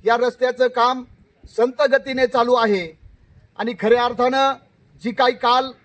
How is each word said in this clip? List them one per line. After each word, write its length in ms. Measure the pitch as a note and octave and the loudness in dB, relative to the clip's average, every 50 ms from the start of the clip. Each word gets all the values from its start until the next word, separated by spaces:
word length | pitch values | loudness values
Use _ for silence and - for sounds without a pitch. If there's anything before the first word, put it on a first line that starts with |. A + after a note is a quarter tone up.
| - | 2
या 120 | A3 A#3 | 0 0
रस्त्याचं 500 | A#3 B3 B3 A#3+ _ B3+ B3+ B3 B3 B3+ | 2 0 -2 -2 _ -4 -4 0 0 -2
काम 360 | A#3+ B3 B3 A#3 B3 C4 B3+ B3 _ - _ _ _ _ _ - - - | 0 2 2 0 0 0 -2 -8 _ -20 _ _ _ _ _ -20 -10 -2
संत 240 | - A#3 C4 B3+ - D4 C4+ | -2 -2 -2 0 0 2 2
गतीने 360 | C4 C4+ C4+ C4+ C4 C4 C4 | 2 0 0 -4 -2 -2 -2
चालू 260 | B3 - A#3+ A#3 A#3+ B3 | 0 0 0 2 2 2
आहे. 460 | A#3+ A3+ G#3+ G3+ F#3+ F3 D#3+ D#3+ _ - - - _ _ _ _ - _ _ _ | 2 2 2 0 -2 -4 -8 -14 _ -20 -20 -20 _ _ _ _ -20 _ _ _
आणि 160 | - G#3 A#3 A#3 - | -8 -8 -8 -6 -4
खऱ्या 260 | G3 A3 A#3 A#3+ A#3+ | 0 2 2 2 2
अर्थानं 480 | B3 A#3+ F#3+ A#3+ B3+ C4 C4+ C4+ C4+ C4 C4 _ _ _ _ _ _ _ - - | -2 0 0 -2 0 2 0 0 0 -2 -6 _ _ _ _ _ _ _ -10 -10
जी 80 | A#3+ | -8
काही 220 | G#3 - B3 B3+ B3+ | -2 0 0 0 0
काल 380 | - - A#3+ A#3+ B3+ C4 C4 A#3+ _ | 0 0 0 0 0 0 -4 -12 _